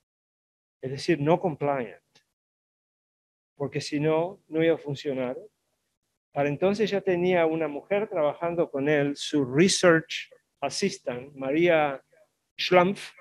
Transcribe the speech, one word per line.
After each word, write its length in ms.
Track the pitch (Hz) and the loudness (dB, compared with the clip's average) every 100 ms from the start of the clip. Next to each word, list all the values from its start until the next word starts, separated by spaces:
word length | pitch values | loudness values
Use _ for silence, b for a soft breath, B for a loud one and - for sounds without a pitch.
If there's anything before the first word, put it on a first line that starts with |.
| _ _ _ _ _ _ _ _ | _ _ _ _ _ _ _ _
es 100 | 131 | -10
decir, 300 | 143 - 156 | -6 -2 0
no 180 | 143 170 | 4 2
compliant, 640 | 185 139 143 139 110 87 _ _ _ _ _ _ _ _ _ _ _ _ _ _ _ _ | 2 -2 -2 -2 -6 -12 _ _ _ _ _ _ _ _ _ _ _ _ _ _ _ _
porque 240 | 139 147 | -6 -6
si 200 | - 147 | -4 -2
no, 420 | 156 156 175 202 _ | 2 2 -2 -8 _
no 160 | 160 | 0
iba 100 | 165 | 2
a 40 | 156 | 2
funcionar. 580 | 147 139 147 131 123 143 208 _ _ _ _ _ _ _ _ | -4 -8 -6 -4 -6 -8 -14 _ _ _ _ _ _ _ _
Para 160 | 147 147 | -2 -2
entonces 420 | 143 185 208 202 | 2 0 2 0
ya 100 | 196 | 0
tenía 440 | 190 175 180 180 165 | 0 2 4 4 2
una 220 | 160 151 | 2 -2
mujer 400 | 143 - 202 214 | -6 -2 -2 -2
trabajando 600 | 180 147 139 170 170 156 | 0 0 0 -4 -2 -2
con 180 | 139 139 | -2 2
él, 280 | 151 143 143 | 2 2 -2
su 280 | - 151 | -2 -2
research 840 | 127 135 190 - 185 160 - - - - _ _ | 0 4 4 4 0 0 -2 -10 -12 -20 _ _
assistant, 720 | 143 - 165 - - 123 135 | -8 -4 -4 -4 -10 -10 -12
María 680 | 139 135 151 175 160 147 135 - _ _ _ _ - | -10 -4 2 4 4 2 -4 -14 _ _ _ _ -8
Schlampf, 540 | - 180 180 202 - - | 4 6 6 0 -10 -20